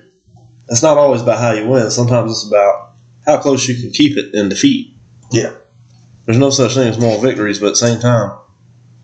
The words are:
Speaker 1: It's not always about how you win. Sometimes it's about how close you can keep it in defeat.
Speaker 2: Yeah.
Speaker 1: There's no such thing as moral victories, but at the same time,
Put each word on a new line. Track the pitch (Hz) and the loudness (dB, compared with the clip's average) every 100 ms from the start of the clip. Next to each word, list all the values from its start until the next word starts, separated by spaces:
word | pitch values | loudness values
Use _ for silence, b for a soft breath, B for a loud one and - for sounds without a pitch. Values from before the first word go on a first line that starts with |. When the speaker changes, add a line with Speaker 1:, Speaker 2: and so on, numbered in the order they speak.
| - _ _ - - _ - | -20 _ _ -20 -20 _ -6
Speaker 1:
It's | 117 | 0
not | 160 147 | 2 4
always | 143 120 | 4 2
about | 120 110 | 0 0
how | 120 | 0
you | 107 107 | -2 0
win. | 131 110 | 0 0
Sometimes | - 120 120 113 | 0 0 0 0
it's | 110 107 | -6 -2
about | 104 101 95 - _ _ _ - | 2 2 0 -6 _ _ _ 0
how | 151 | 0
close | 147 131 123 | 0 0 -2
you | 120 | -4
can | 120 | -6
keep | - 147 101 | 0 0 0
it | - | -4
in | 104 98 | -4 -2
defeat. | 95 143 - - - _ _ - | 0 0 0 -4 -18 _ _ -4
Speaker 2:
Yeah. | 117 - - _ _ _ _ _ _ - | -4 -4 -8 _ _ _ _ _ _ -2
Speaker 1:
There's | 113 | 2
no | 139 | 2
such | 131 127 | 2 0
thing | 127 123 | 0 0
as | 110 | 0
moral | 117 104 | 0 0
victories, | 127 120 104 98 | 0 -2 -2 -2
but | 101 | -2
at | |
the | - | 0
same | 117 113 | 0 0
time, | 123 117 101 - - _ _ _ _ _ | 0 0 -2 -8 -20 _ _ _ _ _